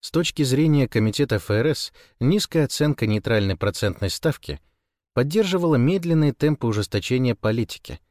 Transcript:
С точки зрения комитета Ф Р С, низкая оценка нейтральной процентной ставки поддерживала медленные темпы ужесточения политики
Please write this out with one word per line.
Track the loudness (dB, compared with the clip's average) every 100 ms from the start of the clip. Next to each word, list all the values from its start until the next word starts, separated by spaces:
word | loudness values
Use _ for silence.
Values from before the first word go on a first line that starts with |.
С | -4
точки | -2 -2 -2
зрения | 0 2 4 4 2
комитета | 0 0 0 -2 -2
Ф | 0
Р | 0 0
С, | -2 -6 _ -20 _
низкая | 0 0 0 -2
оценка | -2 0 -2 0 0
нейтральной | -2 0 0 0 0
процентной | -2 -2 -4 -2 -6
ставки | -2 -2 -4 -8 -14 _ _ _ _ _
поддерживала | -2 0 2 2 0 2 4
медленные | 4 2 0 2 2
темпы | 2 0 0 -2
ужесточения | -2 -2 -4 -2 0 0
политики | 0 -2 -2 -4 -8 -16 -18 _